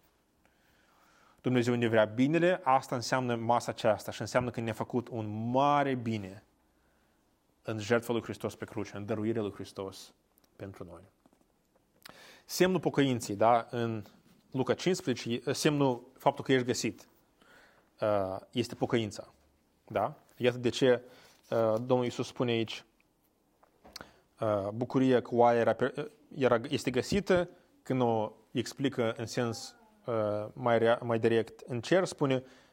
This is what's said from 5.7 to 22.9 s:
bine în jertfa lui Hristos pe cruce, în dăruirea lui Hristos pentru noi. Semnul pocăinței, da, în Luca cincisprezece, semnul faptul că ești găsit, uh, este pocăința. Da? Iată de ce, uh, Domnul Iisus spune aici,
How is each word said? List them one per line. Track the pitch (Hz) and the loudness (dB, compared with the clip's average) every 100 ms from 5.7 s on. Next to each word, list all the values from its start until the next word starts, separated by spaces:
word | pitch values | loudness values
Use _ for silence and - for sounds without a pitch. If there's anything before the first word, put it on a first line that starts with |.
| 147 139 | 2 0
bine | 127 113 110 95 104 - _ _ _ _ _ _ _ _ _ _ _ | -2 -4 -6 -6 -16 -20 _ _ _ _ _ _ _ _ _ _ _
în | - 110 | -10 -6
jertfa | 104 117 113 | 0 0 0
lui | 117 | -4
Hristos | - 101 107 | -4 -8 -8
pe | - | -8
cruce, | 104 110 98 101 | -12 -10 -10 -8
în | 104 | -6
dăruirea | 107 107 113 | -4 -2 -2
lui | 101 | -4
Hristos | - 92 - 98 - - _ _ _ _ - | -8 -14 -12 -12 -12 -20 _ _ _ _ -18
pentru | 98 95 | -16 -14
noi. | 90 85 98 _ _ _ _ _ _ _ _ _ - - - - | -18 -20 -20 _ _ _ _ _ _ _ _ _ -20 -20 -20 -20
Semnul | - - 180 180 | -6 0 2 2
pocăinței, | 156 143 135 120 - 101 | 0 2 2 0 -4 2
da, | 113 120 113 | 4 4 2
în | 120 117 110 98 _ _ _ _ | -4 -4 -4 -10 _ _ _ _
Luca | 131 127 | -2 0
cincisprezece, | 110 185 180 - 117 117 120 - | 0 0 -2 -2 -4 -4 -4 -4
semnul | 123 156 147 135 120 - - | 0 2 4 2 0 -6 -2
faptul | 143 - | 0 0
că | 120 | 2
ești | 131 123 | 2 2
găsit, | 110 113 - - _ _ _ _ - - _ _ - | -2 -4 -6 -14 _ _ _ _ -20 -20 _ _ -4
uh, | 107 104 95 95 - | 0 0 -2 -6 -6
este | 123 117 | -6 -4
pocăința. | - 131 123 107 - - _ _ _ _ _ - | -4 0 0 -2 -8 -16 _ _ _ _ _ -4
Da? | 104 117 - _ - | -2 -2 -4 _ -2
Iată | 120 123 | 0 0
de | 123 | 0
ce, | - 131 120 - - - _ - | 4 4 4 0 -20 -20 _ -4
uh, | 117 113 | 0 2
Domnul | 110 127 127 | 0 0 0
Iisus | 123 - 120 | 0 -4 -6
spune | - 123 | -4 -2
aici, | 117 113 - - | 0 -2 -8 -16